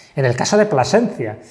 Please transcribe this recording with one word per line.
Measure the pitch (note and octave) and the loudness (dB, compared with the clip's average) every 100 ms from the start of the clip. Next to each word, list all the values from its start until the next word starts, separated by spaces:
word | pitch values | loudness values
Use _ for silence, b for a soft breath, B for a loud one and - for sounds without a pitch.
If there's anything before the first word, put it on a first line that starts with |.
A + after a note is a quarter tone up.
| B D3 | B -2
En | |
el | B2+ | 0
caso | A#2+ - G#3 | 0 0 2
de | G#3+ | 2
Plasencia, | C#3 A#2+ G#3+ A#3+ - A2 G#2+ B | 0 2 2 0 -4 -10 -10 B